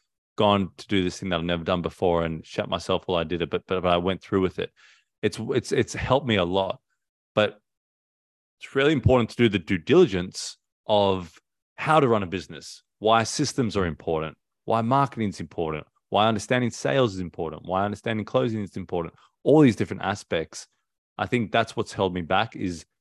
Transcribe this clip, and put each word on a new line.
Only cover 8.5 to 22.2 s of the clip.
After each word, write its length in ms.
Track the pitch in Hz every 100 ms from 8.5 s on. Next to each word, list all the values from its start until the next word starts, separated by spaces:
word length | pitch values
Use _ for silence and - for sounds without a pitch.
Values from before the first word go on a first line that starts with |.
| _
it's 160 | -
really 180 | 135 147
important 380 | 147 123 127 113
to 60 | -
do 120 | 117
the 100 | 95
due 200 | - 92
diligence 800 | 76 160 147 95 90 - - - _ _ -
of 520 | 104 98 92 87 - _ _ _ -
how 240 | - 156
to 80 | 135
run 140 | 107
a 20 | 92
business, 560 | 92 80 76 - - _ _
why 240 | 107 113
systems 540 | 110 - 139 - 110 101
are 100 | 87
important, 500 | 73 - 80 78 - _ _
why 160 | - 113
marketing 480 | 113 135 135 117 104
is 100 | -
important, 460 | 80 - 80 78 - _ _
why 180 | 98 110
understanding 440 | 107 - 127 120
sales 440 | - 139 139 120
is 60 | 95
important, 420 | 87 - 80 78 85
why 180 | 92
understanding 400 | 101 104 117 107
closing 380 | 98 131 127 110
is 140 | 98 95
important, 380 | 90 87 82 - _ _
all 160 | - 156
these 160 | 139 101
different 260 | 101 98
aspects. 640 | 92 101 - 85 - - - _ _ _ _ -
I 80 | 101
think 260 | 123 101
that's 240 | 113 110 -
what's 160 | 104
held 220 | - 95
me 80 | 90